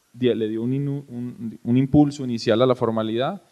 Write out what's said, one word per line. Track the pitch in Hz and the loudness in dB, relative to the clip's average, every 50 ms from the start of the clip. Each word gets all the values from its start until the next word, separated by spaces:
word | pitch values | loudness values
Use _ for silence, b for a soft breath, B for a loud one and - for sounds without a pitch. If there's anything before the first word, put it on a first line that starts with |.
| _ _ _ | _ _ _
di-, | 120 127 120 110 | 0 2 2 2
le | 110 110 | 2 -2
dio | 107 110 110 | -2 -2 -4
un | 117 123 | -4 -2
inu-, | 131 139 143 143 139 143 139 135 | -2 -2 -2 -4 -6 -8 -10 -12
un, | 123 120 123 123 - - 117 110 107 - | -12 -10 -10 -10 -12 -10 -12 -12 -12 -8
un | _ 117 120 | _ 0 2
impulso | 127 139 135 - 147 147 143 143 - 131 | 2 2 4 6 6 6 4 2 -6 -6
inicial | 123 120 110 - 123 107 110 | -6 -6 -2 0 0 2 4
a | 127 | 4
la | 127 123 | 2 2
formalidad. | 120 123 113 113 113 110 110 110 113 131 156 202 190 b b | 2 0 -2 0 -2 -4 -2 -2 -2 -2 -4 -6 -10 b b